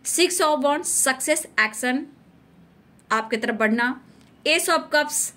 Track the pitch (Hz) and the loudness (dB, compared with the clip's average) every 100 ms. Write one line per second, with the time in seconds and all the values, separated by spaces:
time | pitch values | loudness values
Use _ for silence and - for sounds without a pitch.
0 | - - 349 - 311 302 285 294 349 - | -4 0 2 2 2 2 2 0 -2 0
1 | 277 254 - 320 - - 214 - 254 262 | 0 0 -2 -2 -2 -2 -2 -2 -2 -2
2 | 320 - _ _ _ _ - _ _ - | -6 -18 _ _ _ _ -20 _ _ -20
3 | _ 220 220 226 214 220 220 226 240 254 | _ -4 -2 -4 -4 0 0 2 0 -4
4 | - - - - - 330 349 330 - 302 | -14 -20 -20 -6 0 0 2 0 2 0
5 | - - - | 0 -4 -6